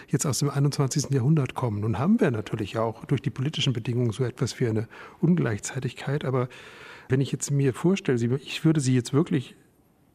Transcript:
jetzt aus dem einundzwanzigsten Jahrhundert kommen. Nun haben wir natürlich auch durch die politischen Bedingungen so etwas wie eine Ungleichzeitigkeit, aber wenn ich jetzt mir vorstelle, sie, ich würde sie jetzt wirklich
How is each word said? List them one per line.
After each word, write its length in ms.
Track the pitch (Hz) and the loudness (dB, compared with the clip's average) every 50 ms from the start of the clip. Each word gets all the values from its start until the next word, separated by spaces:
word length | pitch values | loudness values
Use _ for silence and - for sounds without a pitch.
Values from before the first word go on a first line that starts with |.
| - - | -10 -4
jetzt 160 | - 135 - | -2 -2 0
aus 140 | 151 120 - | 0 0 0
dem 100 | 147 143 | 0 0
einundzwanzigsten 640 | - 139 139 143 - - 139 127 - 151 127 - 139 | 0 2 2 2 2 2 0 0 0 -2 -2 0 0
Jahrhundert 400 | 135 117 139 165 156 131 - - | 0 2 4 4 2 2 -2 -4
kommen. 260 | - 131 120 104 104 | -4 -4 -2 -2 -2
Nun 180 | 101 113 104 90 | -2 -2 -2 0
haben 220 | 131 180 220 233 | 2 2 4 4
wir 100 | 220 156 | 4 2
natürlich 480 | 120 107 104 - - 110 107 92 - 113 | 2 0 -4 -4 -4 -4 -4 -4 -2 -2
auch 260 | 110 113 110 - - | -2 -2 -4 -6 -4
durch 160 | - 147 131 | -2 -2 0
die 100 | - 113 | -2 -4
politischen 440 | - - 127 151 160 160 - 143 120 | -4 -2 -4 -4 -2 -2 -2 -2 -2
Bedingungen 380 | 117 110 127 117 120 123 117 | -2 -2 -2 -2 0 0 0
so 120 | 104 - 131 | 0 -2 -4
etwas 340 | 117 - - 139 113 - - | -4 -2 -4 -4 -4 -2 -2
wie 60 | 131 | 0
eine 220 | 113 107 110 110 - - - - - - - | 0 0 -2 -2 -6 -10 -18 -18 -16 -8 0
Ungleichzeitigkeit, 1040 | - 156 180 165 143 120 110 104 - - - 131 127 127 - - - - 139 156 - | 2 4 4 4 2 0 -2 -4 -6 -8 -8 -6 -6 -6 -8 -6 -6 -4 -4 -2 -2
aber 240 | 139 127 131 123 120 - - - - - - - - - - - - | -2 0 0 -2 -2 -6 -14 -20 -20 -20 -20 -20 -20 -20 -12 -4 0
wenn 100 | 131 135 | 0 2
ich 120 | 139 - | 2 0
jetzt 180 | - - - - | -2 -4 -2 0
mir 240 | 143 139 139 135 117 | 0 2 2 2 0
vorstelle, 420 | - - 170 196 196 - - 131 | 2 2 2 2 2 2 0 2
sie, 140 | 117 117 117 127 143 | 2 2 2 0 -2
ich 220 | - - - - - | -4 -6 -6 0 2
würde 160 | 160 160 156 | 4 4 4
sie 140 | 131 131 127 | 4 4 4
jetzt 180 | 127 120 - | 2 2 2
wirklich 440 | - 139 175 - 180 139 120 - - - _ _ _ _ _ _ _ _ _ _ | 2 2 2 2 0 -2 -2 -4 -12 -20 _ _ _ _ _ _ _ _ _ _